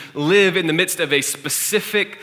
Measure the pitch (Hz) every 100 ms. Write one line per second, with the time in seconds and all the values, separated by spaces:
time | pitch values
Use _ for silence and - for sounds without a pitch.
0 | - 147 151 202 190 180 160 160 185 -
1 | 151 143 - 143 147 - - 202 - 208
2 | 196 -